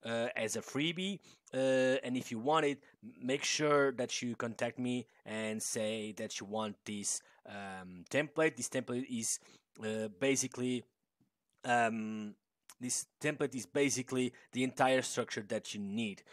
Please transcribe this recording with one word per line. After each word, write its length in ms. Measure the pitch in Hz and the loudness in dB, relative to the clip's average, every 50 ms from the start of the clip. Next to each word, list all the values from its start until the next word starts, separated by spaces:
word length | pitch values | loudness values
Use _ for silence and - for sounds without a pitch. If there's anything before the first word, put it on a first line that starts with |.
| - | -6
uh, 220 | 113 113 117 113 107 - | -2 0 0 0 0 0
as 200 | - 113 107 - | 0 -2 0 -2
a 60 | 113 | -4
freebie, 560 | - - - 135 151 165 170 170 185 196 202 - - - - _ _ - | -4 -4 -2 0 0 0 0 0 -2 -4 -4 -6 -8 -14 -20 _ _ -6
uh, 460 | - 131 131 131 131 131 131 131 131 135 - | -2 2 4 4 4 6 6 4 4 2 0
and 120 | 123 127 | -2 -2
if 160 | 127 120 - | -2 -2 -4
you 60 | 123 110 | -4 -2
want 300 | 113 143 156 160 151 143 | 0 2 4 4 4 4
it, 160 | 139 135 - - - _ - | 2 0 -4 -14 -20 _ -18
m-, 100 | 113 - - | -18 -14 -8
make 240 | 127 123 139 143 - | -2 0 0 0 2
sure 480 | - - - 151 151 147 143 139 139 127 | 0 2 2 4 6 6 6 6 4 4
that 280 | 117 123 120 - - | 0 -2 -2 -2 -4
you 140 | 127 120 117 | -4 -4 -2
contact 420 | - 123 117 107 - 123 120 - - | -2 -4 -4 -2 -2 -2 -2 -2 -2
me 300 | 123 123 123 127 117 - _ _ _ | -2 0 0 -2 -2 -6 _ _ _
and 340 | 107 107 110 110 107 110 110 | -8 -4 -4 -2 -2 -2 -4
say 520 | - - - 120 110 107 110 110 107 107 104 - | -4 -2 -2 0 0 0 0 -2 -4 -6 -6 -6
that 220 | 113 107 - - | -8 -6 -6 -8
you 60 | 104 | -6
want 300 | 98 104 110 110 107 101 - _ | -4 -2 -2 -2 -2 -4 -8 _
this, 340 | - 107 101 98 - - - - - - _ - - | -8 -6 -4 -2 -2 -4 -4 -6 -10 -20 _ -16 -12
um, 560 | 101 101 98 98 95 92 92 92 90 90 82 - | -10 -10 -8 -8 -10 -10 -12 -12 -14 -16 -8 -2
template. 440 | - 135 156 147 - - 156 160 131 | 0 0 0 0 2 2 2 2 2
This 140 | - 120 - | 0 -4 -4
template 380 | - 131 123 - 123 123 135 135 | -2 -4 -2 -2 -2 -4 -4 -4
is, 300 | 127 113 113 - - - - - - - _ _ _ - 110 | -4 -2 -2 -2 -2 -4 -6 -12 -20 -20 _ _ _ -8 -4
uh, 260 | 110 110 110 110 110 98 - | -4 -2 -2 -4 -4 -4 0
basically, 640 | 135 139 139 131 131 127 - - 127 127 123 120 - - _ _ _ _ _ _ _ _ _ _ _ _ _ _ - | 2 2 2 2 0 -2 -2 -2 -2 0 0 -2 -4 -8 _ _ _ _ _ _ _ _ _ _ _ _ _ _ 0
um, 680 | 127 123 120 117 113 113 110 110 110 110 107 107 104 104 - _ _ _ _ _ - - - | 2 4 6 6 4 2 0 -4 -4 -4 -6 -6 -8 -10 -14 _ _ _ _ _ -20 -14 -10
this 280 | 123 127 - - - - _ _ | -6 -4 -4 -4 -4 -6 _ _
template 360 | - 147 151 - 147 131 127 | -2 -2 0 0 -2 -2 -2
is 100 | 123 104 | -4 -6
basically 680 | - - 143 143 139 123 123 123 - 131 127 127 123 - - - - | -2 2 4 4 4 4 2 -2 0 0 2 2 0 0 -4 -12 -6
the 120 | - 123 131 | -2 0 0
entire 380 | 131 - - 135 131 131 127 | 0 2 4 4 6 6 4
structure 420 | 123 - - 123 117 - - 117 107 98 | 2 2 0 -2 -2 -2 -4 -6 -4 -2
that 240 | 113 107 - - - | -4 -4 -4 -4 -6
you 60 | 104 | -6
need. 420 | 101 98 101 113 113 104 95 - - - | -4 -4 -2 -2 -2 -2 -4 -6 -12 -20